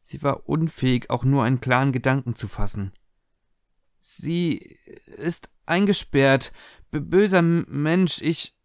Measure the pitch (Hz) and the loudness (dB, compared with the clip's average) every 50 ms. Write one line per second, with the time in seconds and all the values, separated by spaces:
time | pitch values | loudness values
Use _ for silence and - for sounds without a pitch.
0 | _ - - 139 - 147 135 - - - 143 151 160 160 - - - 131 127 123 | _ -16 -16 -4 -2 -2 -2 -2 -4 -4 -2 0 0 -2 -4 -2 0 0 0 0
1 | - - - 123 - 131 139 139 120 113 135 123 - 135 127 123 135 139 131 127 | 0 -2 -4 0 2 2 2 4 4 2 0 0 0 0 0 2 2 2 0 0
2 | 120 135 131 139 127 127 113 - - 104 - - 104 101 - 107 98 98 - - | 0 0 0 0 0 -4 -6 -6 -6 -10 -2 0 0 0 0 -2 -8 -8 -10 -16
3 | _ _ _ _ _ _ _ _ _ _ _ _ _ _ _ _ _ _ _ _ | _ _ _ _ _ _ _ _ _ _ _ _ _ _ _ _ _ _ _ _
4 | _ - - - - 143 165 170 175 170 151 - - - - _ _ - - - | _ -16 -14 -10 -6 -4 -2 0 0 0 -2 -4 -6 -16 -20 _ _ -20 -20 -20
5 | _ - - - 131 170 170 - - - _ _ _ - 160 175 202 196 202 - | _ -20 -18 -8 -6 -6 -6 -6 -8 -12 _ _ _ -2 0 0 2 2 2 0
6 | - - - 143 135 139 135 135 - - - - - - - - - _ - 151 | 0 0 2 2 4 6 4 4 2 -4 -10 -16 -20 -20 -20 -20 -20 _ -8 -8
7 | 143 165 165 185 208 214 185 180 165 165 170 170 143 - - 135 147 151 165 180 | -6 0 2 2 4 4 4 4 4 4 2 0 0 -4 -6 -4 -2 0 2 2
8 | 190 175 - - - 147 165 - - - _ _ | 2 2 0 -2 -2 -4 -2 -2 -4 -8 _ _